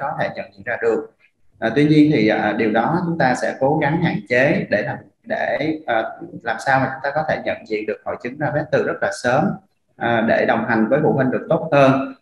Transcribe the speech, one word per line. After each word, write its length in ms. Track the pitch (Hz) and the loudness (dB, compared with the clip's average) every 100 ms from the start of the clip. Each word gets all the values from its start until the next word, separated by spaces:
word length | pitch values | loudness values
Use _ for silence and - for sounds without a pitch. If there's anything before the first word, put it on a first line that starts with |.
có 120 | 143 160 | -8 -4
thể 100 | 117 101 | -6 -6
nhận 100 | 98 | -12
diện 80 | - | -14
ra 120 | 101 117 | -8 -2
được. 340 | 113 110 - _ _ _ _ _ | 0 0 -4 _ _ _ _ _
À, 120 | 113 | -2
tuy 100 | 127 | 2
nhiên 260 | 147 151 151 | 4 6 6
thì, 140 | 139 107 | 6 4
à, 240 | 104 104 107 | 2 0 0
điều 120 | 113 | 0
đó 320 | 110 120 165 170 | 2 2 0 -2
chúng 120 | 165 | 0
ta 160 | 131 | 0
sẽ 220 | 123 - - | 0 -2 0
cố 180 | 135 156 | 0 2
gắng 240 | 143 165 | 0 0
hạn 140 | 170 - - | 0 -2 -2
chế 380 | 123 139 185 - | 2 2 2 0
để 120 | 104 | -2
làm, 140 | - - - _ | -2 -8 -12 _
để, 540 | - - - 120 151 156 - | -8 -4 -2 -2 -2 -4 -2
à, 160 | 117 117 - 113 - | -2 -2 -8 -14 -10
làm 140 | 117 113 - | -8 -4 0
sao 140 | 131 | 2
mà 60 | 131 | 2
chúng 140 | - | -4
ta 80 | 139 | -4
có 100 | 147 - | -2 -2
thể 100 | 113 | -2
nhận 120 | 104 92 110 | -4 -6 -4
diện 180 | 107 107 | -6 -4
được 160 | 101 | -6
hội 120 | - 90 | -8 -8
chứng 140 | 123 139 | -10 -6
Dravet 260 | 143 143 156 | -4 -2 0
từ 140 | 135 110 | 0 0
rất 100 | 165 | -2
là 80 | 107 - | -4 -2
sớm, 220 | 123 131 190 - - _ _ - | 0 2 0 -2 -10 _ _ -6
à, 280 | 117 117 113 | -2 0 2
để 160 | - 110 | 2 2
đồng 160 | 113 113 | 0 0
hành 200 | 113 110 | 0 2
với 120 | 139 | 2
phụ 100 | 151 | 2
huynh 180 | 139 127 | 2 0
được 160 | 107 - | -2 -2
tốt 200 | 160 165 | -2 2
hơn. 420 | 143 135 135 - - | 4 6 4 -2 -10